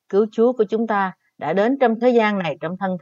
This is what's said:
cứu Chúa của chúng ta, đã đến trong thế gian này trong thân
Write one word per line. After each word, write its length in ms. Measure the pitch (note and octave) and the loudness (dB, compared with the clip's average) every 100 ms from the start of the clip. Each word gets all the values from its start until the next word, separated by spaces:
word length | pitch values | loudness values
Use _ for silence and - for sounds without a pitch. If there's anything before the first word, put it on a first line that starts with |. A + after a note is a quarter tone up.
| _ | _
cứu 180 | F#3+ G#3+ | 0 0
Chúa 200 | A3+ A#3+ | 2 2
của 120 | B3 | 2
chúng 220 | G#3+ A3+ A3+ | -2 -2 -2
ta, 260 | G3+ F#3+ - _ - | -2 -4 -6 _ -10
đã 140 | D3 | -4
đến 260 | F#3 A3 C#4 | 0 0 2
trong 200 | A#3+ A3 | 0 2
thế 100 | B3 | 2
gian 280 | A#3 G#3+ G3+ | 2 2 0
này 180 | E3+ C3+ | -4 -6
trong 160 | D#3+ F#3 | -8 -6
thân 200 | F#3+ F3+ | -6 -4